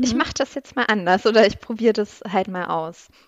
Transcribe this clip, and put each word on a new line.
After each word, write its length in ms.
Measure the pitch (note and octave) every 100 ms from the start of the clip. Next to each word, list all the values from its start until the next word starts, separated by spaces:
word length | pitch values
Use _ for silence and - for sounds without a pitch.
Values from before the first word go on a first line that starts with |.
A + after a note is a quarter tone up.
„Ich 120 | B3
mach 200 | A#3 D#4+
das 200 | - F#4
jetzt 220 | - - -
mal 80 |
anders 420 | A#3 G#3 F3 F#3 A3
oder 220 | A3 G#3+
ich 140 | -
probier 320 | - A3+ A3+
das 280 | G#3+ G#3 - G#3
halt 200 | F#3+ F#3
mal 160 | F#3 F3+
aus.“ 420 | E3 D#3+ E3+ _ _